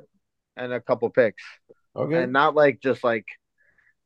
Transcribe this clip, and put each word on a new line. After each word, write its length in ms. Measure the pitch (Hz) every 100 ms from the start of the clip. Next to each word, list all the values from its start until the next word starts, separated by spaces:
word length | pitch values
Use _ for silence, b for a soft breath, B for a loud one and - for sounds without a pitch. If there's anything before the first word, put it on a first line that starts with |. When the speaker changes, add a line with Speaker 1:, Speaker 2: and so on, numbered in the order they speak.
| - _ _ _ _ -
Speaker 1:
And 160 | 123
a 60 | 123
couple 280 | - 117 117
picks. 340 | - 113 - - - _ _ _ -
Speaker 2:
Okay. 280 | 143 165
Speaker 1:
And 80 | 127
not, 220 | 135 151
like, 260 | 147 143 120
just, 240 | 135 117
like, 220 | 123 113 - - _ _ _ _ _ _